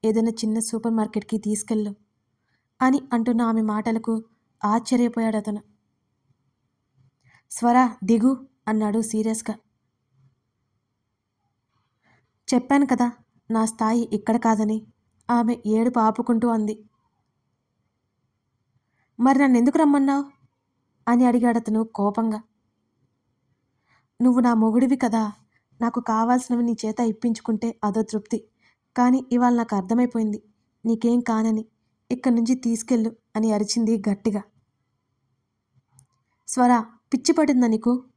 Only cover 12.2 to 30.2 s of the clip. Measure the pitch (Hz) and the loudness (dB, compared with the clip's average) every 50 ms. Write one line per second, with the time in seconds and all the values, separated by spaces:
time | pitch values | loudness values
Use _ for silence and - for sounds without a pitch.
12.2 | _ _ _ _ _ - - 247 247 254 277 285 285 254 262 226 240 240 233 _ | _ _ _ _ _ 0 0 0 2 2 2 2 2 2 2 0 0 -2 -2 _
13.2 | _ _ _ _ _ _ 226 226 220 220 - - 240 214 226 240 233 - - 208 | _ _ _ _ _ _ -2 0 0 0 -2 -2 -2 0 0 0 -2 -2 -4 -6
14.2 | - - 220 240 - 226 220 208 220 214 220 220 220 - _ _ _ _ _ _ | -2 -2 -2 0 2 0 0 2 0 -2 -2 -4 -6 -12 _ _ _ _ _ _
15.2 | _ _ 240 240 220 220 240 233 - 208 214 220 226 247 247 240 220 220 220 226 | _ _ 0 0 2 0 -2 -4 -2 -2 0 2 2 0 2 2 2 2 0 0
16.2 | 233 - 240 226 226 240 226 226 214 208 214 214 - _ _ _ _ _ _ _ | -2 0 0 0 2 0 0 0 -2 -4 -6 -10 -12 _ _ _ _ _ _ _
17.2 | _ _ _ _ _ _ _ _ _ _ _ _ _ _ _ _ _ _ _ _ | _ _ _ _ _ _ _ _ _ _ _ _ _ _ _ _ _ _ _ _
18.2 | _ _ _ _ _ _ _ _ _ _ _ _ _ _ _ _ _ _ _ - | _ _ _ _ _ _ _ _ _ _ _ _ _ _ _ _ _ _ _ 0
19.2 | 233 262 269 262 285 269 254 240 233 269 - 330 320 294 285 285 277 269 277 277 | 2 2 4 4 4 4 4 4 4 4 4 4 2 4 4 2 2 2 0 -2
20.2 | 285 277 _ _ _ _ _ _ _ _ _ _ _ _ _ _ _ - 240 240 | -2 -6 _ _ _ _ _ _ _ _ _ _ _ _ _ _ _ 0 2 4
21.2 | 254 247 233 247 226 247 226 233 226 - 214 220 226 220 _ - 202 202 202 233 | 4 4 4 4 2 2 0 0 -2 -2 -2 -2 -2 -2 _ -2 -2 -2 0 0
22.2 | 226 226 214 214 - _ _ _ _ _ _ _ _ _ _ _ _ _ _ _ | -2 -2 -4 -6 -10 _ _ _ _ _ _ _ _ _ _ _ _ _ _ _
23.2 | _ _ _ _ _ _ _ _ _ _ _ _ _ _ _ _ _ _ _ _ | _ _ _ _ _ _ _ _ _ _ _ _ _ _ _ _ _ _ _ _
24.2 | 240 254 247 247 240 247 233 220 220 226 214 240 254 254 277 269 - 240 202 226 | 2 2 4 4 4 4 4 4 2 2 2 2 2 2 2 0 0 0 0 0
25.2 | 220 208 208 _ _ _ _ _ _ _ _ _ 233 233 240 240 233 - 226 220 | -2 -2 -6 _ _ _ _ _ _ _ _ _ -6 -4 -4 -4 -4 -2 0 0
26.2 | 226 233 247 254 254 - 247 240 240 233 233 220 - 220 214 - 240 226 214 220 | 2 2 2 0 0 -2 -2 -2 0 -2 -2 -2 -4 -6 -4 -2 -2 -2 -2 -2
27.2 | - 240 226 - - - 226 202 - 226 226 _ - 208 196 220 220 214 - 214 | -2 -4 -4 -4 -4 -4 -4 -2 -2 -6 -6 _ -4 -2 -2 -2 -4 -2 -4 -8
28.2 | 208 - - 220 - _ _ _ _ _ _ _ _ _ _ - 247 247 254 262 | -6 -6 -8 -8 -8 _ _ _ _ _ _ _ _ _ _ 0 2 4 2 2
29.2 | 254 - 240 240 247 247 240 233 233 233 - 202 185 185 226 240 247 240 247 233 | 0 -2 -2 2 2 2 2 0 -2 -2 -2 -4 -2 0 0 0 0 0 0 -2